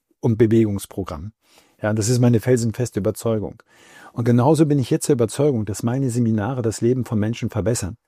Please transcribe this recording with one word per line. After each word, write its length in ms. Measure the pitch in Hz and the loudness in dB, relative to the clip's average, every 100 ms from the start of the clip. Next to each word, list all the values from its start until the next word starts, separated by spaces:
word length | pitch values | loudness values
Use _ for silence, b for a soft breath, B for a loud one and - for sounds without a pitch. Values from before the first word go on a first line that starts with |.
| _ _ | _ _
und 180 | 135 107 | -2 2
Bewegungsprogramm. 960 | 117 113 110 98 - - 90 80 98 - b b b _ | 4 4 2 -2 -8 -10 -8 -10 -12 -18 b b b _
Ja, 100 | 107 | -2
das 160 | 110 104 | 0 0
ist 120 | 123 | 2
meine 180 | 120 120 | 4 4
felsenfeste 640 | - 127 117 - 120 - | 2 2 0 -4 -4 -2
Überzeugung. 640 | 98 101 117 110 90 - B B B B B | -2 -2 -2 -4 -4 -12 B B B B B
Und 100 | - | -4
genauso 420 | 120 120 120 156 | 2 4 4 4
bin 140 | 156 143 | 4 2
ich 120 | 120 | 0
jetzt 180 | 160 - | -2 0
der 60 | |
Überzeugung, 500 | 139 117 - 147 120 | 0 0 0 0 0
dass 180 | 104 107 | -4 -4
meine 260 | 117 131 135 | -4 -2 -2
Seminare 540 | 117 117 110 101 131 | 0 0 0 -2 -2
das 180 | 113 - | -4 0
Leben 240 | 117 127 | 0 0
von 140 | 113 110 | -2 -2
Menschen 320 | 107 120 117 | -2 -4 -4
verbessern. 460 | 107 92 120 92 - | -2 -2 -2 -4 -10